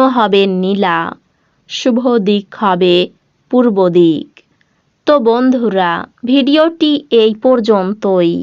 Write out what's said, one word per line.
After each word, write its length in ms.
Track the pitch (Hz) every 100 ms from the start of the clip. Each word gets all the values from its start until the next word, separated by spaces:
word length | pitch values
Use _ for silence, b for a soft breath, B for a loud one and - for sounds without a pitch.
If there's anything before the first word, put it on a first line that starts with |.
| 262
হবে 320 | 247 208 196 196 185
নীলা, 440 | 185 202 185 165 165 - _ _ _ _ -
শুভ 300 | - 262 233 247 233
দিক 280 | 190 208 196 -
হবে 400 | 202 180 180 180 180 _ _ _ _
পূর্ব 260 | 247 247 190 180
দিক। 380 | 175 165 147 - _ _ _ _ _ _ _ -
তো 60 | 294
বন্ধুরা, 720 | 226 233 254 254 226 190 175 170 - _ 240
ভিডিওটি 680 | 277 269 302 330 330 302 285 -
এই 180 | 233 220 214
পর্যন্তই। 1000 | 262 247 220 202 185 214 202 185 170 175